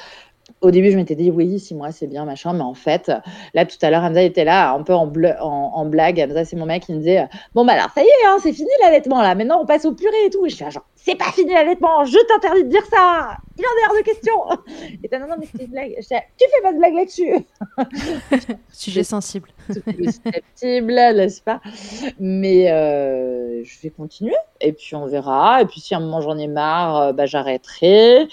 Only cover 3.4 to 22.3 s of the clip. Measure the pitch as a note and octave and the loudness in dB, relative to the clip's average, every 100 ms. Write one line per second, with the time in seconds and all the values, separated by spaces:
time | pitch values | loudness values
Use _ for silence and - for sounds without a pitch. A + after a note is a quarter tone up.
3.4 | - - E3+ - D#3+ E3 F3 E3 F3+ F3 | -6 -2 -2 -2 0 0 0 2 2 2
4.4 | D#3 F#3+ D3 C#3 D3+ F3+ D#3 D#3 E3+ - | 2 2 2 0 0 0 0 0 0 0
5.4 | D3+ D3 C#3 D#3+ D#3 D#3 D#3+ F3 C#3 D3+ | -6 -6 -6 -6 -2 0 2 0 -2 -2
6.4 | E3 F3 D#3+ F3 - D#3 D#3+ F#3 C#3 G3+ | -6 -6 -6 -6 -6 -6 0 0 0 -10
7.4 | - A#3 A#3+ D#3+ - - G4+ C#5 G#4 G4 | -6 0 2 2 0 2 6 6 6 4
8.4 | D#4+ C4 D#4 C5+ F4+ D4+ C4 C4 G3+ F#3 | 0 -4 0 4 6 4 2 2 2 2
9.4 | A3+ E4 D#4 D#4 D#4+ - G4+ A4 G4+ G4 | 0 0 2 0 0 -2 -2 2 0 0
10.4 | E4+ - D3 - _ _ - F#4 - - | -4 -6 -12 -14 _ _ -6 -4 -4 0
11.4 | E4 F4 D#4 F4+ E4+ D#4 C4+ F4+ A4+ A4 | 2 2 2 2 2 2 4 4 4 2
12.4 | D#4+ F#4 B3+ F#4 G4 G4+ F4+ E4 B3 - | 2 0 2 0 2 4 4 2 -4 -12
13.4 | - - B4 A#4 G#4+ G#4+ G#4+ A4 A4+ A4 | -18 -8 -4 0 0 0 -2 -2 -2 -2
14.4 | - F4+ - - - - - C4 C#4+ E4 | -2 -4 -6 -18 -18 -16 -10 -10 -8 -12
15.4 | D#4 A#3 B3 C4 C4+ - - B3 - - | -12 -16 -14 -12 -12 -12 -6 -8 -6 2
16.4 | C5 C5+ F#4+ D#4+ E4+ E4 F#4 - E4 - | 2 4 0 2 2 2 -4 -4 -2 -2
17.4 | - - G3+ - C4 C#4 D4 D4 - C4 | -4 -18 -14 -8 -8 -8 -8 -10 -4 -4
18.4 | - G#3 _ - - F#3 F#3 G#3 - G3 | -4 -14 _ -16 -8 -6 -4 -6 -8 -14
19.4 | - _ - G3+ A3 F3 F3 - A#3 - | -16 _ -14 -12 -10 -6 -6 -6 -8 -10
20.4 | - - B3 B3 A3+ B3 A#3+ G#3+ F#3+ G3 | -12 -10 -4 -2 0 4 4 4 0 -2
21.4 | - B3+ G#3 A3 G3+ A3 C4+ - F#3+ | -8 -8 -10 -20 -18 -12 -12 -8 -4